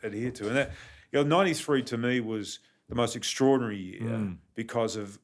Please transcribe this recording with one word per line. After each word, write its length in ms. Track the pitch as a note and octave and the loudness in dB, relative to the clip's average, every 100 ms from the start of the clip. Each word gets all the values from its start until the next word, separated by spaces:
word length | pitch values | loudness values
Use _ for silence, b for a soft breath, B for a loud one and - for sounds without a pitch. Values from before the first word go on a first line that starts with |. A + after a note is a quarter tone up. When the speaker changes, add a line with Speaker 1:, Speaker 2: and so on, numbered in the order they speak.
Speaker 1:
adhere 280 | A2 G2+ A#2+ | -8 -4 -4
to. 160 | - G#2 | -4 -2
And 80 | C3 | 0
that, 160 | C3+ B B B B | -2 B B B B
you 100 | C#3+ | 2
know, 20 | C#3+ E3 | 4 4
ninety-three 460 | F#3+ D#3 - C#3 | 4 2 0 0
to 120 | B2 A#2 | 0 -2
me 220 | B2 B2 | 0 0
was 380 | A2 A2 G2 - b b b | -2 -4 -6 -12 b b b
the 60 | |
most 220 | A#2+ A#2 A#2 | 0 0 0
extraordinary 640 | - - C3+ C3+ A#2 G2+ | -4 4 6 6 2 -6
year 220 | F#2 G2 | -8 -6
Speaker 2:
Mm. 340 | A2+ A2+ G2+ F2 _ | -4 -2 -4 -6 _
Speaker 1:
because 400 | - A2+ A#2 A2 A2 | -10 -4 0 0 -2
of 220 | G2+ G#2 | -8 -12